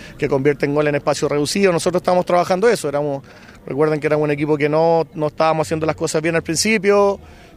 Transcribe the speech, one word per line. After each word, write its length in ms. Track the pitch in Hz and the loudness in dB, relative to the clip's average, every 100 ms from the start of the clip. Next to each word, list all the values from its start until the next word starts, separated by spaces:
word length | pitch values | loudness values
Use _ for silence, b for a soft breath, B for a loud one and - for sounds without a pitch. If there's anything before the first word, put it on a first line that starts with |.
| B - | B -6
que 100 | 143 | -2
convierten 460 | 139 139 139 143 | 0 0 0 0
gol 120 | 147 151 | 0 0
en 80 | 143 | 0
espacio 300 | - 147 147 | -2 -2 -2
reducido. 460 | 147 147 202 196 | -2 -2 0 2
Nosotros 300 | 165 180 170 | 2 0 -2
estamos 240 | - 180 175 | 0 0 2
trabajando 420 | 175 170 185 233 | 0 2 0 2
eso. 180 | 202 147 | 0 -2
Éramos, 360 | 143 147 139 131 B B B | -4 -4 -6 -10 B B B
recuerden 340 | - 135 156 156 | -8 -2 0 0
que 100 | 151 | 0
éramos 160 | 151 | 0
un 60 | 151 | 0
equipo 280 | 147 151 151 | -2 0 0
que 100 | 147 | 2
no, 380 | 156 165 165 160 | 2 2 2 -2
no 140 | 170 151 | -4 -6
estábamos 380 | - 160 160 151 | 0 0 0 -2
haciendo 200 | 160 156 | -2 -4
las 100 | - | -2
cosas 240 | 160 160 | -4 -2
bien 160 | 160 165 | -2 -2
al 60 | |
principio, 760 | 160 156 214 220 196 202 202 196 b b b | -2 -2 0 0 2 4 2 0 b b b